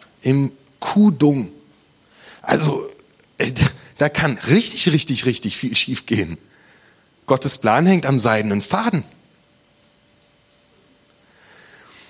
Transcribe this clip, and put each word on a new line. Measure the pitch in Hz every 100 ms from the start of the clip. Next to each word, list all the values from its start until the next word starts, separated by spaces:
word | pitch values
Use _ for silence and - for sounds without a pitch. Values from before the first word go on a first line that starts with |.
| - _
im | 131 139 135 - _ -
Kuhdung. | - 202 208 135 147 139 95 - - _ _ _ _ - - -
Also, | - 156 151 135 - - - _ _ -
äh, | 120 127 - - - -
da | 147
kann | - 156 110
richtig, | 117 190 233 - -
richtig, | 147 - 123 127
richtig | 117 107 -
viel | 127 113
schiefgehen. | - 123 - 107 82 82 _ _ _ - _ _ _ _ -
Gottes | 131 131 -
Plan | 110 127 180
hängt | 180 135
am | 135
seidenen | 113 110 107 101
Faden. | - 196 226 165 - _ _ _ _ _ _ _ _ _ _ _ _ _ _ _ _ _ _ _ _ _ _ _ - - - - - -